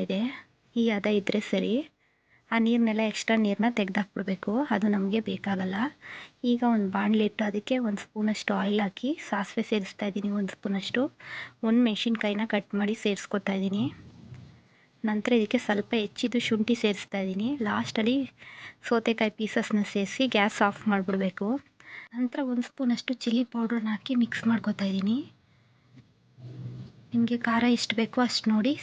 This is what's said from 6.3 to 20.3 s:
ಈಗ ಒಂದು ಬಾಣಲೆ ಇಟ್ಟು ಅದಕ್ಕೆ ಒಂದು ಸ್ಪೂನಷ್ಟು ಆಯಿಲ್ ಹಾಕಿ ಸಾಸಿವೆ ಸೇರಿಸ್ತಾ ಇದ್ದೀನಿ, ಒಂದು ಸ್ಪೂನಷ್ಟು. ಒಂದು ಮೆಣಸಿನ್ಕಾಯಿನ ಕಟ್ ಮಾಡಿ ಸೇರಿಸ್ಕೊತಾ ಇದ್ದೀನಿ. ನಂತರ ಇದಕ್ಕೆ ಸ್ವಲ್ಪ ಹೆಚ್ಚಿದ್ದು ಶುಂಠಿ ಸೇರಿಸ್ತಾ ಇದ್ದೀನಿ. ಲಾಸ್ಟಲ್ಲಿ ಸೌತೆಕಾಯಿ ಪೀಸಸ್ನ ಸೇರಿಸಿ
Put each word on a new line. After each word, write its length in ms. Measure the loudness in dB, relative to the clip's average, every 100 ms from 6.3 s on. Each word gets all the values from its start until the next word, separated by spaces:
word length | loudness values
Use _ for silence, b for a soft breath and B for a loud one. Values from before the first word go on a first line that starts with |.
| B 0
ಈಗ 80 | 2 4 4
ಒಂದು 120 | 2 2
ಬಾಣಲೆ 340 | 2 4 2
ಇಟ್ಟು 120 | 0 -2
ಅದಕ್ಕೆ 260 | -2 -2 0 0
ಒಂದು 100 | -4 -6
ಸ್ಪೂನಷ್ಟು 480 | -2 0 0 -2 0
ಆಯಿಲ್ 200 | 2 2 0
ಹಾಕಿ 260 | -2 -4 -4 -4
ಸಾಸಿವೆ 360 | -4 -2 -4 0
ಸೇರಿಸ್ತಾ 340 | -2 -2 -6 -4
ಇದ್ದೀನಿ, 200 | -2 -2 -2
ಒಂದು 120 | -4 -4
ಸ್ಪೂನಷ್ಟು. 460 | -4 -4 -2 -2 -2 -4 B B B B 2
ಒಂದು 120 | 4 4
ಮೆಣಸಿನ್ಕಾಯಿನ 580 | 2 0 0 0 -2 0 -2
ಕಟ್ 180 | -2 -2
ಮಾಡಿ 160 | 0 0 0
ಸೇರಿಸ್ಕೊತಾ 480 | -2 -2 -4 -2 -2
ಇದ್ದೀನಿ. 260 | 0 0 -2 -6 B B B B B B B B B _ -2
ನಂತರ 240 | -2 2 2
ಇದಕ್ಕೆ 200 | 2 0
ಸ್ವಲ್ಪ 280 | 0 -2 0 -2
ಹೆಚ್ಚಿದ್ದು 360 | -2 -2 -2 -2 0
ಶುಂಠಿ 280 | 0 2 2
ಸೇರಿಸ್ತಾ 380 | 2 0 -4 -4
ಇದ್ದೀನಿ. 240 | -4 -2 -2 -2 -2
ಲಾಸ್ಟಲ್ಲಿ 480 | -2 -2 0 2 2 -2 -8 B B B B -2
ಸೌತೆಕಾಯಿ 460 | 0 0 0 0 -2
ಪೀಸಸ್ನ 440 | -2 -2 0 0 0
ಸೇರಿಸಿ 340 | -2 -2 0 2